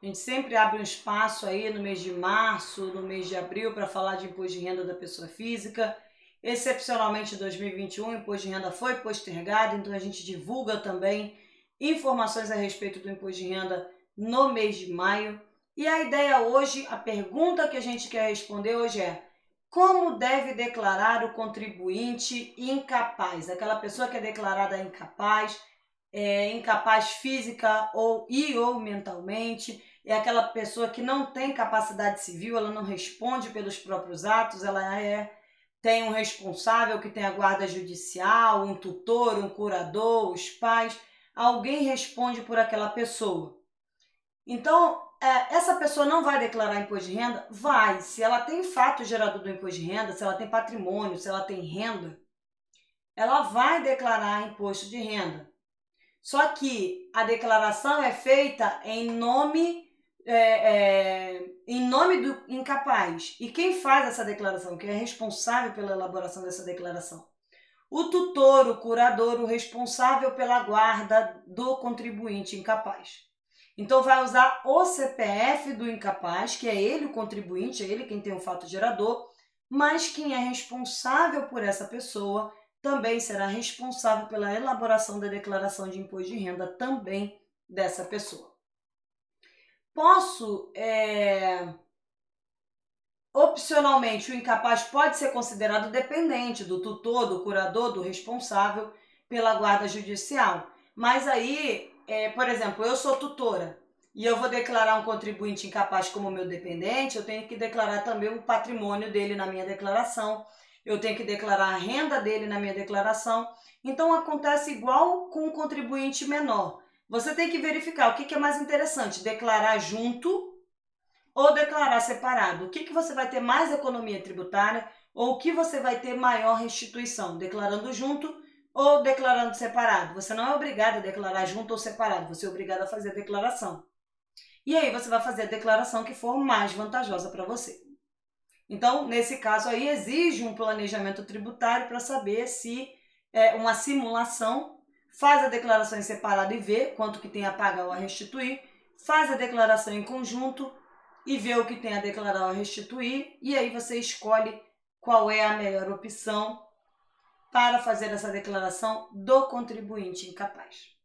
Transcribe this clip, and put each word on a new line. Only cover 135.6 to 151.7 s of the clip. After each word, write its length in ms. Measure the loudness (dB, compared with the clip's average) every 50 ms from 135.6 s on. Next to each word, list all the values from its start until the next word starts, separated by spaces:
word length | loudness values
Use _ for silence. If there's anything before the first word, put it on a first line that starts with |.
| 2 4 4 4 4 0 -4 -4 -6
que 100 | -6 -10
for 240 | -8 -4 -2 -2 0
mais 360 | 2 4 4 4 2 0 -2
vantajosa 580 | -6 -8 -4 -4 -4 -2 -2 -4 -6 -6 -8
pra 120 | -8 -8 -8
você. 380 | -6 -6 -8 -8 -10 -14 -18 -20 -20 -20 _ _ _ _ _ _ _ _ _ _ _ _ _ _ _
Então, 380 | -8 2 4 4 4 4 0 0
nesse 300 | 0 0 0 0 -2 -4
caso 300 | 0 2 2 2 2 0
aí, 200 | -2 0 0 0
exige 560 | 0 0 -2 -2 0 2 4 2 2 0 -4
um 100 | -6 -6
planejamento 720 | -4 -2 -2 -2 -2 -4 -4 -4 -4 -4 -4 -6 -6 -10
tributário 640 | -12 -12 -10 -10 -10 -6 0 2 2 2 2 0 -4
pra 120 | -8 -8
saber 460 | -6 -4 -4 -4 -2 0 -2 -2 -2
se, 420 | -4 -6 -8 -8 -8 -8 -8 -8 -10 -14 _ _ _ _ _ _ _ _
é, 220 | 6 6 6 6
uma 180 | 4 2 2 2
simulação, 1080 | 2 0 0 0 0 0 0 0 0 0 -2 -2 -2 -2 0 0 -2 -4 -8 -14 -20 _ _ _ _ _ _
faz 340 | _ 4 6 8 8 8 6
a 60 | 4
declaração 480 | 2 0 2 4 4 4 4 2 -2 -6
em 60 | -6
separado 500 | -6 -8 -6 0 0 2 2 2 0 -2
e 60 | -4
vê 340 | 0 2 2 2 2 0 -2
quanto 240 | -4 -4 -4 -4 -8
que 100 | -12 -10
tem 180 | -8 -4 -4 -4
a 60 | -2
pagar 320 | 0 0 0 0 0 -4
ou 60 | -4
a 40 | -4
restituir, 640 | -6 -6 -8 -8 -10 -12 -12 -8 -6 -6 -4 -6 -8 -12 -20 _ _ _ _ _ _ -2
faz 280 | 2 4 4 4 4
a 60 | 2 -2
declaração 540 | -2 -2 4 4 6 6 6 4 4 -2
em 120 | -6 -6 -6
conjunto 680 | -6 -8 -8 -6 -6 -6 -4 -4 -4 -4 -6 -10 -12 -12 -18 _ _ _ _ _ _ _ _ _
e 100 | -4 -4
vê 200 | -2 -2 0 2
o 100 | 2 0
que 120 | 0